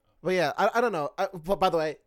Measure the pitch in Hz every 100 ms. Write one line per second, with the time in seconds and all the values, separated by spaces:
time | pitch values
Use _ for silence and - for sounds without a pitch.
0 | _ _ 165 185 151 - 202 233 240 175
1 | 143 - 190 175 160 196 185 165 156 -